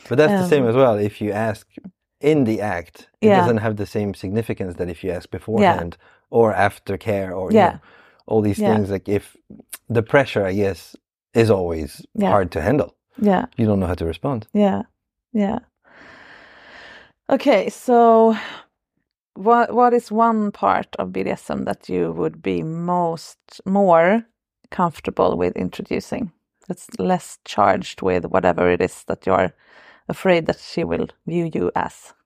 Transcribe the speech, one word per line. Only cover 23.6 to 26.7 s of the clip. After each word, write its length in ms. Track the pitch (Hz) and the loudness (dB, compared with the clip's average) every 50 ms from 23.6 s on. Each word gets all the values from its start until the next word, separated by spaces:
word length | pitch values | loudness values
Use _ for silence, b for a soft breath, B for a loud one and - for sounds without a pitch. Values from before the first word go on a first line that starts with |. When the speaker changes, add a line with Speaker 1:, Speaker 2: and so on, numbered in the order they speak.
| - | -6
Speaker 2:
more 580 | 190 190 202 202 185 170 165 165 180 208 233 226 _ _ _ _ _ _ _ _ _ | -2 0 2 4 6 6 6 6 6 4 2 -2 _ _ _ _ _ _ _ _ _
comfortable 680 | - - 180 170 151 - - 185 190 - 185 - 175 | -2 -2 -2 -2 -2 -6 -8 -6 0 2 2 2 2
with 180 | 175 - - - | 0 -2 -2 -2
introducing? 760 | - 185 180 - - - - - - - - - - - 175 _ _ _ _ _ _ _ | -4 -6 -6 -6 -10 -8 -6 -6 -6 -6 -6 -8 -8 -8 -8 _ _ _ _ _ _ _
That's 200 | - | -12